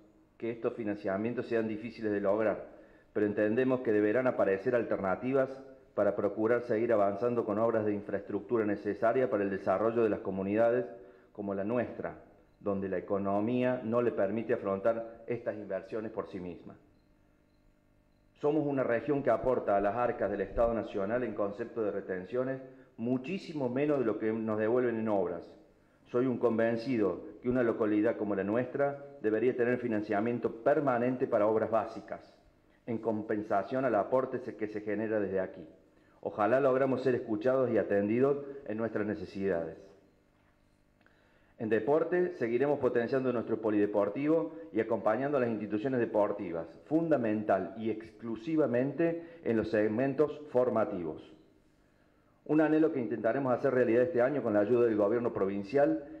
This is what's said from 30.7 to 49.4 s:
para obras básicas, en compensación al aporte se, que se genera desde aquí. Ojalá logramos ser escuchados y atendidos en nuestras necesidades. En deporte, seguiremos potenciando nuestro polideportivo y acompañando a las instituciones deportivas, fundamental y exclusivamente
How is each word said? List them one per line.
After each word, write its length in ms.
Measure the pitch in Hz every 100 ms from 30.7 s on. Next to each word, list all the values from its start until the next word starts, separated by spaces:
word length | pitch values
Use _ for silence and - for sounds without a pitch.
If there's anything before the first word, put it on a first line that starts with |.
| 147 143 120 123 127 135
para 220 | 113 104
obras 240 | 110 107
básicas, 500 | 110 101 - - 85 - - _ _ _ _ -
en 140 | 113
compensación 840 | 113 107 104 107 107 104 95 131 131
al 100 | 107
aporte 420 | 98 127 131 123
se, 180 | - 104
que 120 | 107
se 140 | 107
genera 380 | 107 101 110 110
desde 200 | 98 95
aquí. 280 | 92 - 82 - _ _ _ -
Ojalá 400 | - - 104 127
logramos 420 | 139 131 135 127
ser 140 | 135 120
escuchados 560 | - 107 127 131 123
y 80 | 110
atendidos 640 | 92 101 101 117 135 143 - - -
en 100 | 107
nuestras 300 | 113 110 104
necesidades. 720 | 98 90 98 98 85 82 80 - - _ _ _ _ _ _ _ _ _ _ _ _ _ _ _ -
En 120 | 113
deporte, 640 | 110 139 151 165 180 180 -
seguiremos 400 | 117 120 139 143
potenciando 520 | 127 120 117 135 131
nuestro 300 | 120 107 110
polideportivo 880 | 113 107 104 104 101 127 147 160 101 - -
y 60 | 107
acompañando 580 | 110 113 101 120 139 143
a 40 |
las 100 | 120
instituciones 480 | 107 104 104 131 131
deportivas, 640 | 113 107 104 - 95 82 82 - -
fundamental 920 | 156 165 143 113 107 104 95 90 -
y 140 | 110
exclusivamente 1500 | 104 - - 117 110 165 156 139 120 139 139 170 170 - -